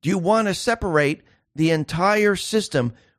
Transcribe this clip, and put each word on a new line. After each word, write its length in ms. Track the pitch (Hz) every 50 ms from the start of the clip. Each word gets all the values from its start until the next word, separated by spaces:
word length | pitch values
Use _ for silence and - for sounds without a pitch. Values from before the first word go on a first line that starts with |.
Do 80 | _ 151
you 80 | 196
want 320 | 190 165 175 214 226 220 208
to 60 | 185
separate 640 | - - - 233 233 - 196 165 151 147 139 156 - _ _ _ _ _ _ _
the 180 | 143 160 160 165
entire 640 | 156 151 - - 160 180 196 208 214 208 208 202
system 580 | 180 - - - 220 202 - - 147 120 120 113 _ _ _ _